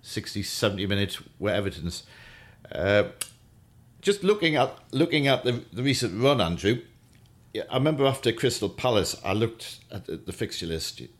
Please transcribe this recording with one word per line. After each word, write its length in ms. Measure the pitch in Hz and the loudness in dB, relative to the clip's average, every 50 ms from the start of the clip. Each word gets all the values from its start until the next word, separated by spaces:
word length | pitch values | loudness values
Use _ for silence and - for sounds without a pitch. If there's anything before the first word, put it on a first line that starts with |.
sixty, 400 | _ - - 113 104 - - 104 | _ -8 -10 -8 -8 -6 -6 -6
seventy 440 | 101 - - - - 107 98 98 98 95 | -6 -6 -4 0 0 0 2 0 0 0
minutes 320 | 101 98 101 98 - - - - _ - | 2 0 0 0 -2 -10 -14 -18 _ -4
were 120 | 90 104 | -2 0
Everton's. 520 | 92 98 101 98 - - 78 85 87 - - - - - - - - - - - - - - - | 0 2 0 -2 -4 -4 -6 -6 -6 -8 -14 -18 -20 -20 -20 -20 -20 -20 -20 -20 -20 -20 -18 -10
Uh, 320 | - - 85 98 101 104 101 - - - - - - _ _ _ _ - - _ _ - _ _ _ - | -6 -2 2 4 4 4 4 2 -2 -10 -12 -12 -12 _ _ _ _ -20 -20 _ _ -20 _ _ _ -4
just 220 | - 196 202 202 - | 0 0 0 2 2
looking 320 | 185 208 208 170 165 151 | 2 2 4 2 2 4
at, 180 | 143 117 - - - - - | 4 2 2 0 -10 -16 -6
looking 360 | - 131 160 170 - 156 139 139 | 0 0 2 2 2 2 4 4
at 160 | 135 123 - | 2 4 2
the, 200 | 123 123 117 - - | 0 -2 -2 -4 -10
the 120 | - - 127 | -8 -2 0
recent 380 | 143 131 - 127 107 82 104 | 0 2 2 0 -2 0 2
run, 200 | 123 139 143 123 | 4 4 4 4
Andrew, 400 | 95 82 85 87 - 101 - - - - - - _ _ _ - - _ _ - _ _ _ | 2 0 0 0 2 2 2 2 -2 -12 -20 -20 _ _ _ -20 -20 _ _ -20 _ _ _
yeah, 100 | 110 - - | -8 -8 -4
I 60 | - | -2
remember 300 | 127 131 156 156 139 139 | 0 2 2 2 4 2
after 260 | 135 127 - - 120 | 2 2 2 0 0
Crystal 360 | 113 - - 127 - - - 95 | 0 2 0 0 0 0 -4 -4
Palace, 480 | - - - 127 120 104 90 - - - - | -4 -2 0 2 4 4 2 0 -4 -6 -4
I 100 | - 95 | -2 0
looked 460 | 107 113 113 113 - - - - - - _ | 0 0 -2 -2 -8 -14 -16 -16 -16 -18 _
at 140 | - 101 - | -14 -12 -10
the, 120 | - - 82 | -8 -10 -10
the 160 | - - 90 | -8 -12 -8
fixture 320 | - 117 95 - - 90 | -6 -6 -6 -6 -8 -6
list, 360 | 82 82 80 71 - - - 62 58 - _ | -6 -4 -4 -6 -8 -10 -12 -16 -18 -18 _